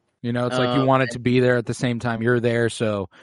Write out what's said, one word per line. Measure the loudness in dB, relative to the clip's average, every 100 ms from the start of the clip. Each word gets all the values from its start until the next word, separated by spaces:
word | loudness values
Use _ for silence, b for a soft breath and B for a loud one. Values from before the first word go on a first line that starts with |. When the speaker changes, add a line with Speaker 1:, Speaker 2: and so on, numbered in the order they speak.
| _ _
Speaker 1:
You | -4
know, | -2 -2
it's | 0
like | 0
you | 2
Speaker 2:
Um, | 2
Speaker 1:
want | 2
it | 2
Speaker 2:
and |
Speaker 1:
to | -2
be | 0 2
there | 4 2
at | -2
the | -4
same | -4 -2
time | -4 -2
you're | 0 2
there, | 2 0 0
so | -2 -2 -2 -6 B